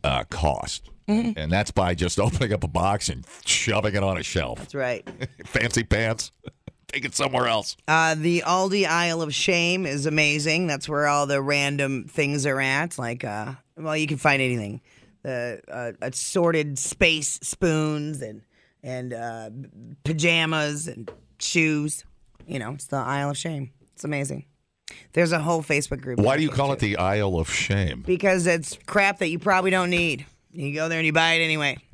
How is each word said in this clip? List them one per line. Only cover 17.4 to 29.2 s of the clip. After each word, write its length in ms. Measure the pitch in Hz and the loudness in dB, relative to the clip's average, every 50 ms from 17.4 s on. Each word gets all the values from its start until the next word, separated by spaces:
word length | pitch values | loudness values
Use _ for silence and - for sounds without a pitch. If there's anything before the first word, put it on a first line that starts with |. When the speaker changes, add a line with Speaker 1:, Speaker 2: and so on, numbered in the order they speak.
Speaker 2:
spoons 800 | - - - _ 190 170 156 156 156 156 151 151 147 151 156 135 | -8 -10 -4 _ 2 2 2 2 0 0 -2 -4 -4 -6 -8 -8
and, 200 | 131 107 107 - _ _ _ _ _ _ _ _ | -10 -10 -12 -16 _ _ _ _ _ _ _ _
and, 300 | - 131 127 127 127 123 | -12 -10 -10 -8 -8 -8
uh, 380 | 120 113 117 117 113 113 110 107 110 135 135 - - 101 117 113 135 _ _ | -8 -8 -8 -8 -8 -10 -12 -12 -14 -14 -16 -16 -18 -20 -20 -20 -20 _ _
pajamas 840 | 143 160 156 165 170 165 165 160 160 160 156 151 147 147 147 160 170 | -4 -2 2 2 4 4 4 2 2 0 0 0 -2 -4 -6 -8 -10
and 220 | 117 113 110 - - - _ _ _ - | -10 -12 -14 -14 -16 -18 _ _ _ -8
shoes. 680 | - - - 165 160 156 151 151 147 151 - - - - - _ _ _ _ _ - | -8 0 2 2 2 2 2 0 -2 -4 -6 -8 -10 -18 -20 _ _ _ _ _ -14
You 120 | 151 143 135 | -10 -8 -8
know, 140 | 107 113 | -6 -8
it's 140 | 139 139 - | -10 -12 -8
the 100 | - 143 | -6 -4
Isle 340 | 139 120 123 139 139 139 143 | -4 -2 -2 -2 -2 -2 -2
of 60 | 143 | -4
Shame. 340 | 139 - 170 160 143 135 123 _ _ _ _ _ | -4 -6 -6 -6 -6 -8 -10 _ _ _ _ _
It's 80 | - - | -10 -8
amazing. 420 | 151 147 143 139 135 139 139 - _ _ _ _ _ _ _ _ - - - - _ | -6 -4 -4 -4 -4 -6 -8 -10 _ _ _ _ _ _ _ _ -20 -20 -20 -20 _
There's 180 | - 165 175 160 | 2 2 4 4
a 60 | 175 160 | 2 0
whole 240 | 151 165 170 160 | 2 2 0 0
Facebook 380 | 151 - 151 143 147 - 143 131 | 2 0 0 0 0 -2 -6 -6
group 180 | 131 131 123 113 | -6 -2 2 4
Speaker 1:
Why 180 | 104 120 135 | 4 4 4
do 60 | 151 | 4
you 60 | 156 143 | 2 0
Speaker 2:
dedicated 80 | - | 2
Speaker 1:
call 160 | 135 143 139 | 0 0 0
it 60 | 139 - | 2 0
Speaker 2:
to 60 | - | 0
Speaker 1:
the 100 | 104 101 82 | 0 0 0
Isle 400 | 90 95 101 107 101 98 92 82 | 2 2 2 2 2 2 2 0
of 120 | 80 - | 0 0
Shame? 500 | - - - - 98 101 95 80 65 62 - | -2 -2 0 0 0 2 2 0 -2 -4 0
Speaker 2:
Because 400 | - 185 175 202 190 185 185 170 180 | 0 0 4 4 2 4 4 4 4
it's 280 | 170 170 156 - - - - | 2 2 0 -6 -12 -12 -12
crap 320 | - - 208 196 196 196 | 0 2 4 4 4 2
that 100 | - | 2